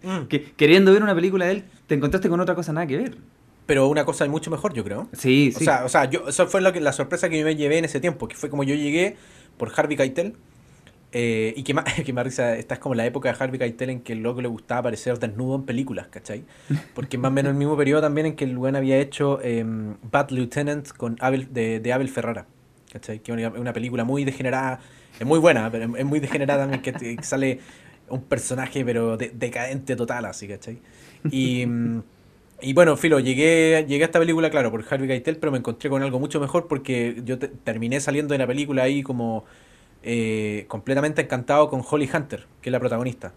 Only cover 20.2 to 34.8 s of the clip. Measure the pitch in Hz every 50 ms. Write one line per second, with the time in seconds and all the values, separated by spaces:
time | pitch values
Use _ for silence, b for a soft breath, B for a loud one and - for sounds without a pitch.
20.2 | 143 139 135 127 123 120 - 147 147 143 147 147 143 - - - 127 117 117 117
21.2 | 127 131 135 131 135 - 127 123 113 113 113 110 107 120 123 131 135 131 - 127
22.2 | 113 117 113 101 - _ _ _ _ _ _ _ _ _ - 107 - - 110 110
23.2 | - - 117 113 113 113 113 113 120 120 113 113 117 123 120 127 113 120 135 143
24.2 | 139 135 131 - 131 127 127 131 135 131 127 b b b b b b b b -
25.2 | 117 135 160 165 156 170 147 113 110 113 113 113 113 117 117 123 135 143 147 151
26.2 | 139 131 - 147 143 135 143 139 139 139 135 131 - 135 127 131 123 117 117 113
27.2 | - - 139 135 135 131 123 131 B B B B B B B B _ - 131 127
28.2 | - - 143 120 - - 131 127 127 120 - 139 127 120 117 117 113 117 113 110
29.2 | 123 - 127 117 123 120 113 120 123 131 135 135 135 - 127 120 120 117 123 120
30.2 | 113 95 92 - 104 98 101 95 - 113 113 120 b b b b b b b b
31.2 | b 156 135 131 131 127 123 123 123 120 120 117 117 117 117 113 107 _ _ _
32.2 | _ - _ _ _ _ _ - - 131 135 170 175 165 143 - - 165 156 139
33.2 | 120 131 131 131 151 160 165 165 160 160 160 156 156 135 143 143 160 160 165 170
34.2 | 165 170 165 160 160 156 147 143 127 110 107 113